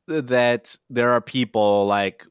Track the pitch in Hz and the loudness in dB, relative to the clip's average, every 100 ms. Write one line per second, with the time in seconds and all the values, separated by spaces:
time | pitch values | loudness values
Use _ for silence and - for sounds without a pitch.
0 | - 156 123 123 120 120 - - - 120 | -8 -8 -2 0 2 0 -6 -20 -8 -2
1 | 120 120 - 131 120 110 104 101 101 101 | 2 0 0 -4 -2 0 2 2 2 0
2 | 98 - - | -2 -6 -18